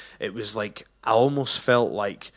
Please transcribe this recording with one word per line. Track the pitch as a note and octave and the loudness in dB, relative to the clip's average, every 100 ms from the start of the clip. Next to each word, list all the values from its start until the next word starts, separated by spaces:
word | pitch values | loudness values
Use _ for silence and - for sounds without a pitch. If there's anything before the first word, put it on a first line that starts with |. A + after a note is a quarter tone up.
| - - | -20 -8
it | G2+ | -8
was | A2 G2+ A2 | -6 -6 -6
like, | G#2 - - _ | -6 -10 -18 _
I | A#2+ | 2
almost | A2+ C3+ C#3+ C3 - | 4 4 2 -2 0
felt | - B2 A2+ | 2 4 2
like | G2+ G2+ F#2 - | -2 -4 -6 -16